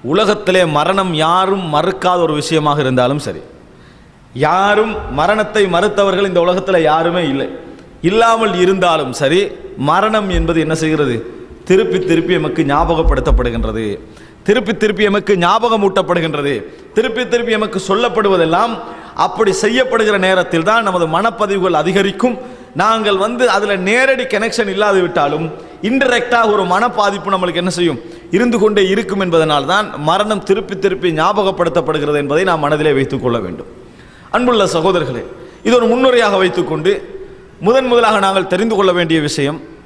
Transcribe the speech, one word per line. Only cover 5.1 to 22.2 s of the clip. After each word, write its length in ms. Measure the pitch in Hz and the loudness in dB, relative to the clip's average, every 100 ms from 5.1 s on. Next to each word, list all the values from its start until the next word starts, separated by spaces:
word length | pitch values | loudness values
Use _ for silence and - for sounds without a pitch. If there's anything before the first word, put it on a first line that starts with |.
| 131 | -2
மரணத்தை 440 | 170 214 214 214 196 | 0 0 0 0 2
மறுத்தவர்கள் 540 | 170 208 202 202 190 196 | 2 0 2 0 2 0
இந்த 100 | 175 175 | 2 2
உலகத்துல 340 | 180 190 180 156 | 0 0 2 2
யாருமே 320 | 156 170 180 156 | 2 0 0 -2
இல்லை. 160 | 139 120 - - - - - 165 | -2 -4 -8 -16 -20 -20 -4 0
இல்லாமல் 440 | 214 233 226 220 180 | 4 4 4 0 2
இருந்தாலும் 500 | 180 196 175 160 131 - | 2 4 2 0 -2 -2
சரி, 200 | 139 175 202 - - - 139 | 0 2 0 -8 -16 -4 0
மரணம் 380 | 175 214 214 196 170 | 2 2 0 0 -2
என்பது 200 | 165 165 | 0 0
என்ன 100 | 156 160 | 0 -2
செய்கிறது? 340 | 156 156 139 117 - - - - - | 0 0 0 -2 -6 -14 -18 -18 0
திருப்பி 300 | 185 - 185 180 | 2 2 -2 0
திருப்பி 240 | 170 170 175 | 0 0 -2
எமக்கு 240 | 156 165 143 | -2 -2 0
ஞாபகப்படுத்தப்படுகின்றது, 1120 | 143 165 160 160 135 123 135 123 117 113 110 107 98 - - - - - | 0 2 2 2 2 2 0 0 -2 -4 -4 -6 -6 -12 -20 -20 -8 0
திருப்பி 260 | 233 196 226 | 0 0 0
திருப்பி 220 | 214 190 208 | 0 2 0
எமக்கு 260 | 202 - 196 | 0 0 2
ஞாபகமூட்டப்படுகின்றது, 1080 | 175 220 233 226 196 196 185 175 160 147 143 120 - - - 208 | 4 2 2 2 2 0 0 0 0 -2 -2 -4 -8 -18 -4 -2
திருப்பி 260 | 247 - 247 | -2 -4 -2
திருப்பி 200 | 240 226 214 | -2 0 -2
எமக்கு 220 | 214 190 190 | -2 -4 -2
சொல்லப்படுவதெல்லாம் 840 | 202 240 202 208 185 160 175 233 196 - - - - 180 | 0 0 0 2 2 2 2 0 -4 -10 -16 -14 -2 -2
அப்படி 260 | 180 214 190 | 2 0 2
செய்யப்படுகிற 560 | 214 240 254 226 214 202 | 0 0 0 2 0 2
நேரத்தில் 420 | 185 185 170 165 165 | 2 2 0 0 2
தான் 160 | 226 208 | 0 0
நமது 180 | 180 160 165 | 0 0 0
மனப்பதிவுகள் 640 | 226 - 185 196 185 156 | -2 -2 -2 0 0 0
அதிகரிக்கும். 540 | 160 196 196 190 | 0 0 0 0